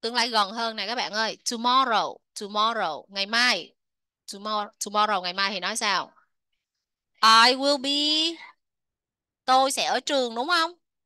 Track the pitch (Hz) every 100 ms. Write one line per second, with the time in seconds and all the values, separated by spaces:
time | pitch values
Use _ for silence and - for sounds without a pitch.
0 | 226 240 233 226 196 226 226 220 196 247
1 | 165 208 220 175 - 240 240 254 269 214
2 | 156 - _ - 202 208 220 226 180 147
3 | - 196 196 226 247 208 - _ _ _
4 | _ _ - 202 208 214 208 _ - 208
5 | 214 202 180 185 196 208 180 220 220 185
6 | 147 _ _ _ _ _ _ _ _ _
7 | _ _ 220 226 240 262 269 285 262 285
8 | 294 311 320 330 - _ _ _ _ _
9 | _ _ _ _ - 262 269 262 160 214
10 | - 285 247 226 277 349 330 349 _ _